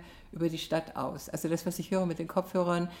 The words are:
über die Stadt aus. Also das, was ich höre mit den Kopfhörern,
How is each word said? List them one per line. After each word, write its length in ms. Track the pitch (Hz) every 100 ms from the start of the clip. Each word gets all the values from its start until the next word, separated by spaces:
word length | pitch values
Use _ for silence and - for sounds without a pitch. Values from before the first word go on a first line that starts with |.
| 170 - -
über 160 | 160 165
die 120 | 160
Stadt 360 | - 160 156 -
aus. 320 | 131 143 -
Also 220 | 151 160
das, 160 | 165 180
was 120 | 175
ich 120 | -
höre 140 | 190 180
mit 140 | 165
den 100 | 165
Kopfhörern, 600 | 190 185 185 175 175 175 -